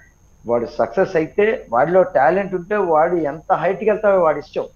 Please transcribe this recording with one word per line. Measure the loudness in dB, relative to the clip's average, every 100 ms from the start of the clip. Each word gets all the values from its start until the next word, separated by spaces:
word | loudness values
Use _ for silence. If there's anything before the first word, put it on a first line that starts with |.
| _ _ _ _ -4
వాడు | -4 -2
success | -4 -2 0 0 -2
అయితే, | -2 0 0 -2 -2
వాడిలో | 0 2 2
talent | 2 2 2 2 -2
ఉంటే | -6 -4 -2
వాడు | 0 2 2 0
ఎంత | -4 -6 -2
హైట్కి | -2 0 -2 -2
వెళ్తావో | 0 2 2
వాడి | 2 0
ఇష్టం. | -6 -8 -10